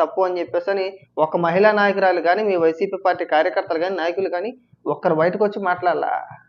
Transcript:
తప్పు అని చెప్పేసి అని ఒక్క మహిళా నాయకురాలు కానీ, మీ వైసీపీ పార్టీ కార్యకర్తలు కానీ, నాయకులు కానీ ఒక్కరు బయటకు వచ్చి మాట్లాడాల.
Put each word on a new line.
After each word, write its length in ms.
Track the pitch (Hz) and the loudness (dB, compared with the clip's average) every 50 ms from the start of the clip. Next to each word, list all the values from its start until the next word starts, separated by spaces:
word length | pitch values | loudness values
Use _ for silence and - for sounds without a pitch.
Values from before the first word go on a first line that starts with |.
తప్పు 200 | 160 151 - 190 | -2 0 0 0
అని 180 | 190 180 180 175 | 0 0 0 -2
చెప్పేసి 300 | 165 160 - 175 175 196 | -4 -2 -4 -2 -2 -2
అని 280 | 196 196 190 190 - - _ _ _ 151 | -2 -2 -2 -4 -8 -12 _ _ _ -2
ఒక్క 180 | 156 151 - | 0 0 0
మహిళా 360 | 175 170 165 170 190 208 214 | 0 0 2 2 4 4 4
నాయకురాలు 480 | 208 208 202 202 190 196 190 185 180 175 | 4 4 2 2 2 2 2 2 2 2
కానీ, 220 | 156 170 180 214 | 2 2 2 2
మీ 140 | 220 202 190 | 2 0 2
వైసీపీ 400 | 175 165 165 160 165 196 190 190 180 - | 2 2 2 2 0 -2 -4 -4 -2 0
పార్టీ 180 | 180 175 175 170 | 0 0 0 -2
కార్యకర్తలు 540 | - 156 156 160 185 - 190 190 - 170 160 | 0 2 2 2 2 0 -2 -2 -2 -2 -2
కానీ, 180 | 175 190 196 | -2 -2 -2
నాయకులు 320 | 170 160 175 170 196 190 165 | -2 -2 -2 -2 -2 -2 -2
కానీ 300 | 175 180 196 240 247 - _ _ _ _ - | -4 -4 -6 -6 -10 -12 _ _ _ _ -6
ఒక్కరు 280 | 147 143 - - 175 160 | -6 -4 -2 0 0 2
బయటకు 300 | 156 160 180 175 202 208 | 2 2 0 2 0 0
వచ్చి 180 | 202 202 208 | -2 -2 -2
మాట్లాడాల. 600 | 196 180 180 - 180 175 156 147 - - - - - - - - _ | -4 -4 -2 0 0 0 0 0 -2 -2 -4 -4 -6 -10 -16 -20 _